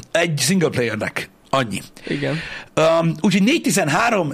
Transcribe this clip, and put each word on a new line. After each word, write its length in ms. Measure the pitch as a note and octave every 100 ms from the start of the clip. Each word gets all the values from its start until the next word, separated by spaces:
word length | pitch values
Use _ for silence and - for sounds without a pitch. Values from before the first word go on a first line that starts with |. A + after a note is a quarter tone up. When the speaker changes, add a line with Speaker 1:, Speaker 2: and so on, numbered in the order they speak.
| -
Speaker 1:
Egy 260 | E3 F3 C#3+
single 280 | B2+ F#3+ D3
playernek. 640 | - A#2 G#2+ F#2 - - _ _
Annyi. 300 | C3+ A2+ F#2+ - - -
Speaker 2:
Igen. 300 | D3 C#3 D#3+ - - -
Speaker 1:
Öm, 400 | D#3 D#3+ E3 E3 D#3
úgyhogy 220 | G#3 G3+
négy 180 | G#3 E4+
tizenhárom 680 | C4 F#3+ D#3 F3 A#3 G#3 D3+